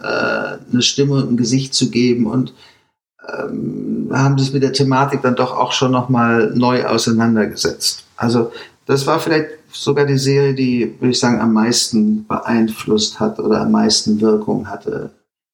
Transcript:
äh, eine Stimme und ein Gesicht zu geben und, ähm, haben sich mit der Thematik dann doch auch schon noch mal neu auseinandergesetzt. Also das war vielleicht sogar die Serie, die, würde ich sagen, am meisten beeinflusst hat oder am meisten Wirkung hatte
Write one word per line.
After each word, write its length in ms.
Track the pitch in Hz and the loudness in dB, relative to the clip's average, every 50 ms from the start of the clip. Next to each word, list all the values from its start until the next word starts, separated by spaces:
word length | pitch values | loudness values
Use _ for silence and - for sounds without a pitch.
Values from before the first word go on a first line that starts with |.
äh, 560 | - 110 117 120 120 117 110 110 104 98 95 - - - | -6 -4 -4 -2 -2 -2 -2 -4 -4 -6 -8 -12 -6 -2
eine 100 | 120 123 | 0 2
Stimme 340 | 120 - - 139 139 143 139 | 2 2 2 0 0 2 2
und 180 | 135 135 117 120 | 0 0 2 0
ein 40 | 117 | 0
Gesicht 360 | 120 110 131 135 135 - - | 2 2 0 0 0 -2 -2
zu 180 | - 131 110 | -2 -2 0
geben 340 | - 120 123 123 117 120 113 | 2 2 2 2 2 2 0
und, 280 | 107 117 131 127 - - - - - _ _ _ _ _ _ _ _ _ _ - - | 0 0 0 -2 -2 -6 -14 -20 -20 _ _ _ _ _ _ _ _ _ _ -14 -12
ähm, 840 | - - - - - - - - 107 104 101 107 110 117 110 - | -10 -8 -8 -8 -6 -6 -6 -6 -6 -6 -6 -6 -6 -6 -4 -4
haben 260 | - 131 135 139 139 135 | 0 0 2 2 2 2
sich 160 | 131 - 143 | 0 0 0
mit 100 | 135 135 | 0 0
der 100 | 131 - | 0 0
Thematik 480 | - 139 131 131 131 139 139 139 - | 0 0 2 2 2 0 0 0 0
dann 140 | - 127 120 | 0 0 2
doch 200 | 123 127 127 - - | 0 0 -2 -2 -2
auch 160 | 127 - - | -2 -2 -2
schon 180 | - 131 127 | 0 0 2
noch 160 | 131 123 120 131 | 2 0 0 0
mal 460 | 127 120 117 117 117 117 107 104 - | 2 2 2 4 4 4 2 2 2
neu 300 | 120 123 123 127 120 - | 2 2 2 2 0 0
auseinandergesetzt. 1200 | 107 117 113 - - 113 110 117 117 113 107 101 - - - - 82 - - - - - - - _ _ | 0 0 0 0 2 2 2 4 4 4 2 2 0 -2 -2 -4 -4 -4 -4 -4 -6 -6 -6 -10 _ _
Also 360 | - 127 120 120 120 117 - - - - - _ _ _ | -4 -2 0 2 0 0 -2 -6 -12 -18 -20 _ _ _
das 220 | - 135 135 139 156 | -2 -2 0 0 0
war 120 | 156 165 | 0 0
vielleicht 280 | 160 160 160 156 151 - - - _ _ | 0 0 0 0 -2 -4 -8 -16 _ _
sogar 340 | - - - 147 139 143 143 | -14 -6 -2 0 0 2 2
die 120 | 139 139 131 | 2 2 0
Serie, 360 | 131 139 139 139 143 139 135 | 2 2 2 2 2 2 0
die, 400 | 135 131 123 123 120 110 107 - - | 0 0 0 0 0 0 -2 -4 -2
würde 120 | 127 127 | -2 0
ich 80 | 123 - | 0 2
sagen, 200 | 127 120 117 110 | 2 2 2 2
am 140 | 113 113 110 | 2 2 2
meisten 760 | 107 110 120 123 - - - 117 110 107 107 107 107 107 - | 2 2 2 0 0 -2 0 0 2 2 2 0 0 -2 -6
beeinflusst 920 | - - - 113 117 113 113 110 110 - - - 107 107 - - - - | -6 -6 -4 -2 0 2 0 0 -2 -6 -2 0 0 0 0 -2 -4 -2
hat 200 | 107 107 - - | -4 -2 -2 -2
oder 220 | 107 107 107 107 | -2 0 0 0
am 100 | 113 110 | 2 2
meisten 500 | 107 107 110 107 - - - 110 107 104 | 2 2 2 2 2 0 0 0 0 2
Wirkung 480 | 110 110 107 104 - 107 104 101 104 98 | 2 2 2 2 0 -2 -4 -4 -4 -8
hatte 420 | 101 - - - - - - - - _ _ _ _ _ _ _ | -12 -10 -8 -8 -8 -8 -8 -12 -14 _ _ _ _ _ _ _